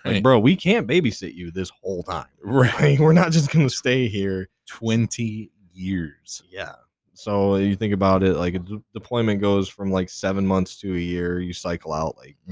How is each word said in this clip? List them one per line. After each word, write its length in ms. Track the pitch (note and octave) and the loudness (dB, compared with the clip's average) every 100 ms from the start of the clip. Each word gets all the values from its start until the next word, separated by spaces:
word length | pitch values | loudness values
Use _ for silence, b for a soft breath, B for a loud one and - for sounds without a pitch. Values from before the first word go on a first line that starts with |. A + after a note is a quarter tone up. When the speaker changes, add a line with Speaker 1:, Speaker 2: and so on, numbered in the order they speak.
Speaker 1:
Like, 180 | - G#2 | -4 0
"Bro, 160 | A2+ B2+ | 4 6
we 160 | A#2 | 6
can't 320 | F3+ F3 A3+ G#2 | 2 2 0 2
babysit 480 | E3 C#3+ - F2+ | 0 0 -4 -10
you 160 | F2+ E2+ | -12 -10
this 200 | F2 F#2 - | -8 -8 -10
whole 220 | F#2 F#2 | -10 -8
time. 240 | F2 E2+ - _ | -6 -8 -10 _
Speaker 2:
Right. 400 | G2 C3 B2 - C#3+ | -2 2 2 4 2
Speaker 1:
Like, 60 | C#3+ | 4
we're 120 | D3+ | 6
not 180 | E3 F3 | 6 4
just 180 | E3 C#3+ | 2 2
gonna 180 | D#3+ C3+ | 2 2
stay 380 | - C3 C3 B2 | 0 0 0 0
here." 420 | G2+ G2 F#2+ F#2 _ - | -2 -2 -4 -8 _ -20
Speaker 2:
Twenty 840 | - A2+ A2+ A2+ - A#2 G#2+ G#2+ _ F#2 | -8 -2 0 0 -2 -6 -6 -12 _ _
years. 720 | F#2 F#2 F#2+ D#2 - - - - | -10 -4 -2 -4 -10 -18 -18 -16
Speaker 1:
Yeah. 240 | F#2 F2 - _ _ _ _ | -14 -14 -14 _ _ _ _
So 380 | - G2+ G2 G2 | -4 0 2 2
you 200 | G2+ G2 | 0 0
think 180 | A2 | -2
about 280 | G2+ F#2+ F#2+ | 0 2 4
it, 120 | F#2+ D#2+ | 4 2
like, 180 | F2 | 0
a 40 | F2+ | -4
de-, 240 | F2+ G#2+ - | -8 -12 -12
deployment 480 | A2+ - A#2+ A2+ G2+ | -18 -6 -2 0 0
goes 280 | G2+ G2+ F#2+ | 2 2 0
from, 200 | - G2 | -4 -4
like, 200 | F#2+ F2+ | -2 -2
seven 360 | - G2 G2 G2 | -4 -4 -2 0
months 300 | F#2+ F#2 - | 0 0 -6
to 140 | G2 | -6
a 40 | F2+ | -4
year. 420 | F2 F2 F2 F2+ | -4 -4 -2 -4
You 140 | F2+ | -6
cycle 400 | F2 F#2 F2 - | -8 -6 -6 -6
out, 220 | D2+ D#2+ - | -6 -6 -8
like, 180 | C2+ C#2+ - | -18 _ -10